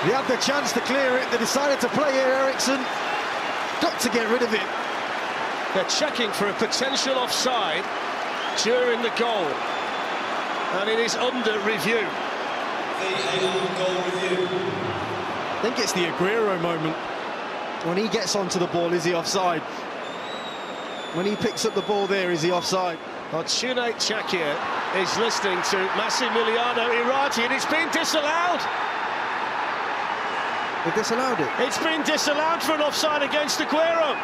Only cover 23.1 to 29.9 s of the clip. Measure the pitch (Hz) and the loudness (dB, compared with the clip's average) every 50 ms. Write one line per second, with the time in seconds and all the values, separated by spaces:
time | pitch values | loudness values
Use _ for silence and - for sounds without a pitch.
23.1 | - - - - - 160 165 - - - 226 254 254 247 240 233 226 - - - | -10 -10 -8 -4 -4 -4 -2 0 -2 0 0 0 0 0 0 -2 -2 -2 -2 -2
24.1 | 220 214 175 - 185 175 160 147 147 - - - - - - - - 190 185 170 | 0 -2 -2 -2 0 0 0 0 -2 -2 -2 -2 -2 -2 -2 -2 0 0 0 0
25.1 | - 196 226 226 - - - 196 185 180 180 - 196 190 190 190 - 196 220 226 | 0 0 0 0 0 0 0 0 0 0 0 0 0 0 0 0 0 0 0 0
26.1 | - - 262 226 214 233 226 226 226 233 240 247 240 233 226 240 233 240 240 247 | 0 0 0 2 2 2 2 2 2 2 2 2 2 0 2 2 2 2 2 2
27.1 | 269 269 277 277 269 233 233 233 269 254 - - 302 320 330 302 - 320 330 - | 2 2 2 0 0 0 0 0 0 0 0 0 2 0 0 0 0 0 0 2
28.1 | - 311 294 294 320 339 339 359 339 - - - - - - - - - - - | 0 2 2 2 2 2 2 2 2 0 0 -2 -2 -2 -2 -2 -2 -4 -4 -4
29.1 | - - - - - - - - - - - - - - - - | -4 -4 -4 -4 -2 -4 -4 -2 -2 -2 -2 -2 -2 -2 -2 -4